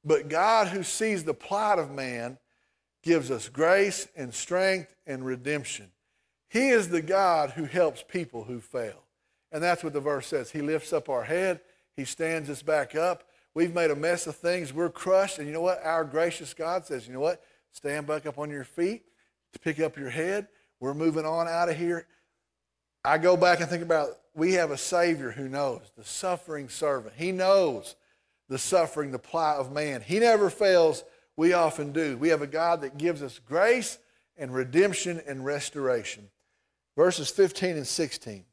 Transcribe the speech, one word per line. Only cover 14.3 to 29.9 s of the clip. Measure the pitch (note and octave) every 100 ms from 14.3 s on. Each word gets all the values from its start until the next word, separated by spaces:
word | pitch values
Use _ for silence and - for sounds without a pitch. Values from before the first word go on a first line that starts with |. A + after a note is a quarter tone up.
| D3
things. | E3+ F3+ D3
We're | C#3 F3
crushed. | - - F#3+ G3 E3
And | D3
you |
know | D#3
what? | F3+ F3+
Our | D#3+ E3 D3+
gracious | D3 E3+ E3 D3+
God | - E3 F#3 -
says, | C3+ A2+
"You |
know | B2+
what? | D#3 F3 _ _ _
Stand | - D3 D3 C#3+
back | D3+ D3+
up | C#3+
on | D3+
your | C#3+
feet, | B2+ - F3 A3+ _ _ _ _ _
to | -
pick | E3 D3+
up | D#3+ -
your | C3+
head. | C3+ E3+ G3+ G3+ _ _ _
We're | B2+
moving | D3 E3 D#3 D#3
on | E3 E3+
out | E3+ F3
of | D#3
here." | E3+ E3+ E3 _ _ _ _ _ _ _ _ _
I | - D#3
go | F3 F3+
back | F3+ E3+
and | D#3+
think | E3+
about, | E3+ D#3+ C#3+ - _
we | D#3 E3+
have | F#3 D#3+
a | C#3
Savior | - F3+ F3 D#3+ B2+
who | A2 C3+
knows, | C3+ C#3 A2 - -
the | G#2+
suffering | - F#3 F3+ - D3+ C3
servant. | - D3+ C3+ A2 C3+
He | F3
knows | F#3 F#3 G3 E3+ A2+ - - _ _ _ _ _
the | C3
suffering, | - F3+ D#3+ D3+ C#3+
the | B2+
plight | - E3 D#3 D3
of | C3
man. | D3 D3+